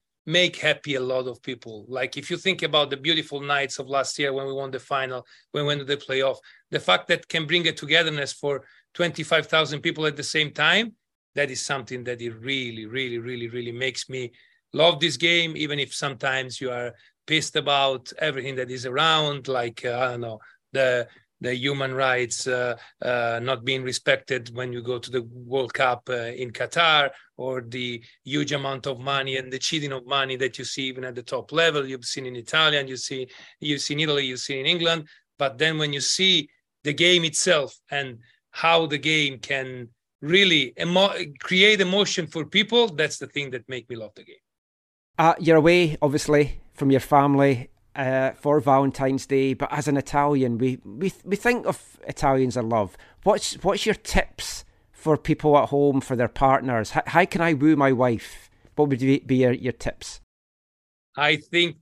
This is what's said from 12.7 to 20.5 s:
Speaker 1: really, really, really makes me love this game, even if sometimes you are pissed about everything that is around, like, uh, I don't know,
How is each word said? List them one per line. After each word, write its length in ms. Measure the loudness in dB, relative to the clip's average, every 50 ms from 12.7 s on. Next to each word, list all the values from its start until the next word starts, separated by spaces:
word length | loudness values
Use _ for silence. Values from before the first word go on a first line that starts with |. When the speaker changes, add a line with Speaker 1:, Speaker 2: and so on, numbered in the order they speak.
| -8 -10 -12
Speaker 1:
really, 320 | -8 -6 -6 -6 -6 -6 -8
really, 300 | -8 -8 -8 -8 -10 -8
really 240 | -8 -8 -8 -8
makes 360 | -8 -6 -6 -6 -6 -8 -12 -10
me 220 | -10 -10 -10 -10 _ _ _ _ _ _ _ _ 0
love 260 | 4 4 4 4 2
this 160 | -2 -2 -2
game, 400 | 0 0 2 2 2 0 -2 -4
even 240 | -6 -4 -4 -4 -4
if 120 | -4 -6 -6
sometimes 680 | -6 -6 -6 -6 -4 -4 -4 -2 -4 -6 -8 -10 -8
you 100 | -8 -6
are 240 | -6 -6 -6 -8 -10 _ _ _ _ _ _
pissed 300 | -2 -2 -2 -2 -2 -4
about 560 | -2 0 0 2 2 2 0 0 -4 -8 -14 -8 -6
everything 360 | -4 -4 -4 -4 -8 -6 -6
that 160 | -6 -6 -6
is 160 | -8 -8 -8
around, 600 | -6 -2 0 2 4 4 2 2 0 -4 -6 -4 -4
like, 360 | -2 -2 -2 -4 -6 -6 -6
uh, 140 | -4 -2 0
I 120 | -2 -2
don't 80 | -2 -6
know, 200 | -8 -8 -10 -14 -16 -20